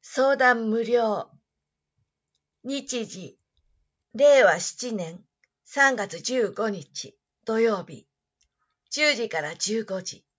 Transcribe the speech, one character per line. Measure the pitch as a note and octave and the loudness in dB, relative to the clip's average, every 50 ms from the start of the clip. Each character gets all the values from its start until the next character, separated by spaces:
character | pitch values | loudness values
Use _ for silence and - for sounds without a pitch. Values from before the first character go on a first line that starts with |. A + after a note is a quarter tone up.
相 | _ - - - C4 C4+ C#4 | _ -8 -2 0 2 2 4
談 | - C4 B3 B3 A#3 A3+ A3 | 4 4 4 4 4 0 -2
無 | G#3+ A#3 A3+ | -2 -2 0
料。 | G#3 A#3+ A#3+ A3+ A3 G#3 E3+ - _ _ _ _ _ _ _ _ _ _ _ _ _ _ _ _ _ _ _ _ _ _ _ _ _ _ _ _ | 0 2 2 2 2 -2 -4 -6 _ _ _ _ _ _ _ _ _ _ _ _ _ _ _ _ _ _ _ _ _ _ _ _ _ _ _ _
日 | B3 C#4 C#4 C4+ - C4 A#3+ A3 | -8 -8 -8 -6 -6 -6 -6 -6
時、 | G3+ - F#3 F3 C3+ - _ _ _ _ _ _ _ _ _ _ _ _ _ _ _ _ | -8 -12 -14 -16 -16 -18 _ _ _ _ _ _ _ _ _ _ _ _ _ _ _ _
令 | A3 C#4 D4 C#4+ C4+ A#3+ | 4 6 8 8 8 8
和 | F#3 D#3 F3 | 6 6 2
七 | - - - - B3 B3 A3+ | -2 -8 -10 -8 -8 -6 -6
年 | G3 F3 D#3+ E3+ - _ _ _ _ _ _ _ _ _ | -6 -8 -8 -12 -16 _ _ _ _ _ _ _ _ _
三 | _ - C#4+ C#4 C4+ C4 | _ 0 2 2 2 2
月 | G#3+ G3+ G3 - B3+ | 0 -4 -6 -8 -10
十 | - - B3+ B3+ A3+ F#3+ | -8 -4 -2 0 -2 -2
五 | - - A3+ A3 | -2 -4 -4 -4
日 | G3+ F3+ C#3 _ _ - - G#2+ _ _ _ _ _ _ _ | -4 -8 -12 _ _ -16 -16 -16 _ _ _ _ _ _ _
土 | - A3 A3 | -4 0 2
曜 | A3+ A3+ G#3+ F#3 E3+ | 2 2 0 -2 -6
日、 | - D#3 A2+ _ _ _ _ _ _ _ _ _ _ _ _ _ _ _ _ _ _ | -12 -18 -20 _ _ _ _ _ _ _ _ _ _ _ _ _ _ _ _ _ _
十 | - D4 D4+ D4+ C#4+ | -4 0 0 0 0
時 | G#3+ A#3 | 0 -4
か | G#3 - D#3+ | -6 -6 -6
ら | D3 D3+ E3+ | -6 -8 -8
十 | - - F#3+ G#3+ A3+ A3 | -8 -6 -4 -4 -4 -4
五 | - F#3+ F#3+ | -6 -8 -10
時。 | F#3 - - - _ _ _ | -8 -12 -14 -16 _ _ _